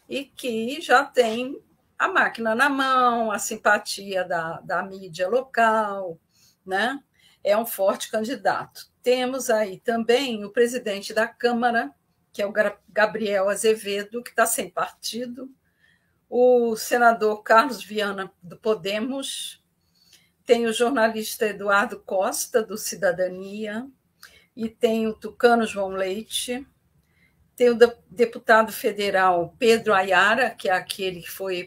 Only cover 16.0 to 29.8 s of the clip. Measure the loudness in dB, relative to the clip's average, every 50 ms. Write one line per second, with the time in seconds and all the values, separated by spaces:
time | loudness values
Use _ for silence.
16 | _ _ _ _ _ -2 2 4 6 6 6 6 4 2 -2 -4 -4 0 2 6
17 | 6 6 6 4 2 0 -2 0 2 6 6 6 6 4 0 -8 -12 -8 -6 -4
18 | -4 -4 -4 -6 -10 -12 _ _ -20 -20 -14 -6 -2 -2 -2 -2 -2 -4 -4 -4
19 | -4 -6 -6 -8 -8 -10 -10 -10 -12 -12 -14 _ _ _ _ _ _ _ _ _
20 | _ _ _ _ _ _ _ _ _ 2 2 4 2 -2 -2 0 0 0 2 2
21 | 0 0 0 -2 -8 -8 -6 -4 -4 -4 -4 -4 -2 2 2 2 2 0 -6 -10
22 | _ -4 -2 -2 0 -2 -2 -4 -4 -2 -2 -2 -2 -2 -8 -8 -8 -8 -6 -2
23 | 0 0 0 0 -2 -4 -6 -8 -12 -12 -10 -10 -8 -8 -8 -10 -10 -12 -16 _
24 | _ _ _ _ -20 -20 _ _ _ _ -10 -8 -8 -8 -8 _ -8 -6 -4 -4
25 | -4 -6 -8 -10 -14 -18 -4 0 2 2 4 2 0 -2 -4 -6 -6 -6 -6 -6
26 | -6 -6 -6 -8 -10 -8 -8 -8 -6 -6 -8 -10 -12 _ _ _ _ _ _ _
27 | _ _ _ _ _ _ _ _ _ _ _ 2 2 4 6 6 6 6 4 0
28 | _ -6 -2 0 0 0 -2 -2 2 4 6 6 4 2 -2 -4 -4 -4 -2 -2
29 | -2 0 2 2 4 4 4 2 0 -4 -4 0 2 4 4 4